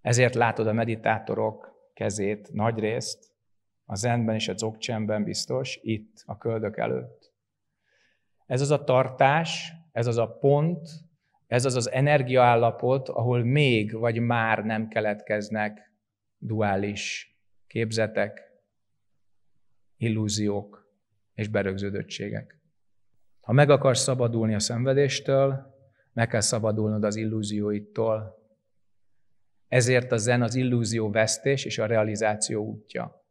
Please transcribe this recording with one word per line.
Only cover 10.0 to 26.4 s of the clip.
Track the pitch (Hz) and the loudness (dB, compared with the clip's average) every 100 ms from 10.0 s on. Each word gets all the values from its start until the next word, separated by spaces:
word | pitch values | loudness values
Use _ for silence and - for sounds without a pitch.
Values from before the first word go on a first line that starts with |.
| 120 | 0
az | 117 | 0
a | 113 | -2
pont, | - 139 143 160 151 - - - _ _ _ _ | 0 2 4 2 -2 -8 -18 -20 _ _ _ _
ez | 120 | 0
az | 131 | 2
az | 127 113 | 0 -2
energiaállapot, | 131 143 147 127 127 123 117 117 110 123 135 131 | 0 4 4 4 4 6 6 4 2 0 0 -2
ahol | - 117 123 | -2 0 0
még | 120 139 143 113 107 | 2 4 4 4 0
vagy | 110 117 113 | -2 -2 0
már | 120 120 113 110 | 0 0 2 0
nem | 110 110 110 | 0 -4 -2
keletkeznek | 113 107 104 - 107 104 107 104 104 _ _ _ _ _ _ | -2 -2 -4 -4 -4 -2 -4 -4 -6 _ _ _ _ _ _
duális | 120 110 104 98 104 101 - - - _ _ _ _ | -6 0 0 0 -2 -6 -8 -10 -12 _ _ _ _
képzetek, | - 113 113 110 107 104 - - _ _ _ _ _ _ _ _ _ _ _ _ _ _ _ | -4 -2 0 -2 0 -4 -6 -20 _ _ _ _ _ _ _ _ _ _ _ _ _ _ _
illúziók | 113 110 107 104 104 101 101 - _ _ _ _ _ | -2 0 -2 0 -2 -2 -6 -20 _ _ _ _ _
és | - 107 | -8 -2
berögződöttségek. | 107 98 95 101 101 104 - 101 107 107 _ _ _ _ _ _ _ _ _ | 0 -2 -2 -4 -6 -8 -8 -8 -8 -10 _ _ _ _ _ _ _ _ _
Ha | - | 0
meg | 143 143 | 4 6
akarsz | 139 139 120 | 6 6 2
szabadulni | - 127 120 117 110 | 0 0 0 0 0
a | 104 | 0
szenvedéstől, | - 117 127 135 139 - - 135 139 135 - - _ _ _ | -2 -2 0 2 2 0 0 2 2 0 -8 -20 _ _ _
meg | - 113 | -2 0
kell | 117 | 0